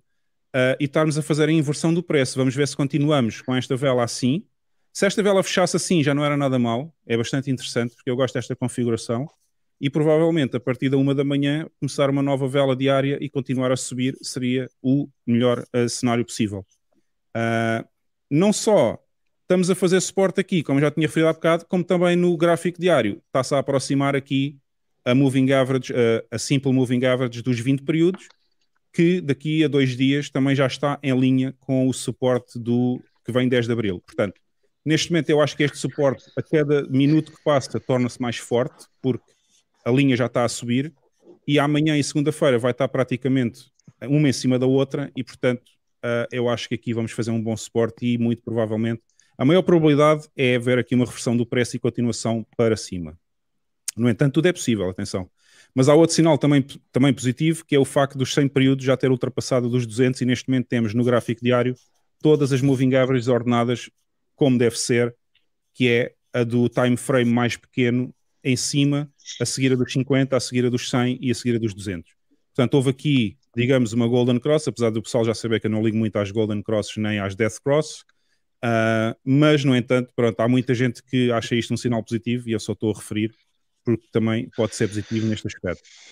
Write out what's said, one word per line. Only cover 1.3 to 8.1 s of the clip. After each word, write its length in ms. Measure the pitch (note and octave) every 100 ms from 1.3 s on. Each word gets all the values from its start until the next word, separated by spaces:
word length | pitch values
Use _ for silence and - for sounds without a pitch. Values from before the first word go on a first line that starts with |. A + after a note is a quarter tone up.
| D3+ D3+
a 40 |
inversão 420 | D#3+ C#3+ C#3+ E3
do 80 | E3+
preço. 340 | E3+ D#3 B2+ C3
Vamos 180 | C3
ver 140 | B2 C#3+
se 80 | -
continuamos 640 | C#3 D3+ C#3+ D3 A2+ -
com 160 | - B2+
esta 180 | -
vela 300 | B2+ C#3 B2
assim. 400 | A#2 - B2+ D#3+ - _ _ _ _
Se 140 | - G3+
esta 160 | A3+
vela 200 | G3+ F#3+
fechasse 340 | - - F3+ F3
assim, 260 | - F3
já 100 | C#3+
não 120 | C#3+
era 120 | D3 C#3+
nada 220 | C#3 C3
mau. 360 | A#2+ A#2 D#3+ _ -
É 100 | A#2
bastante 340 | A#2 C#3 C3+
interessante, 440 | B2 - B2 A#2+
porque 160 | _ -